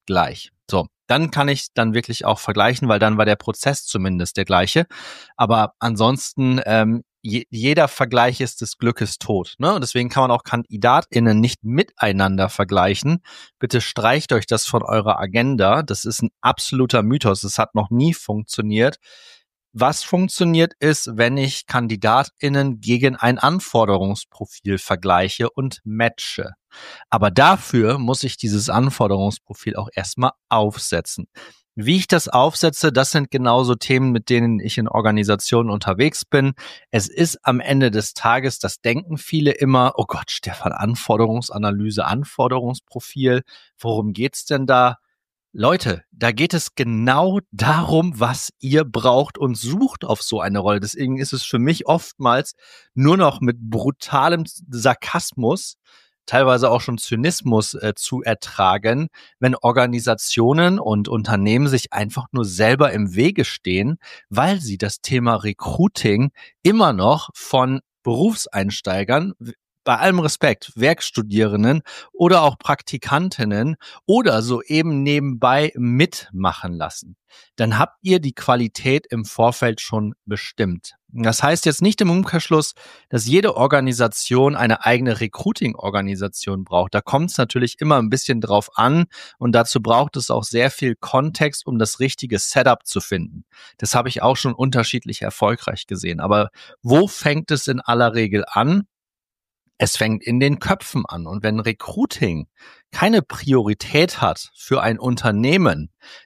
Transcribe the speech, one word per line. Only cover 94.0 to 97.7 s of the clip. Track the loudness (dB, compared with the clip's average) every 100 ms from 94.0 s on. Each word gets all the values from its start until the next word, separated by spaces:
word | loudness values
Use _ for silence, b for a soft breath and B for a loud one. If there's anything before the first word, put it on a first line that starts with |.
| -2
ich | 0
auch | 0 0
schon | -2
unterschiedlich | -2 0 0 -2 -4 -8 -8
erfolgreich | -8 -2 -2 -2 -6 -8 -10
gesehen. | -8 -6 -6
Aber | 0 2 0 B B B
wo | 4 4 4
fängt | 0 -2 -2 -2
es | -4
in | -2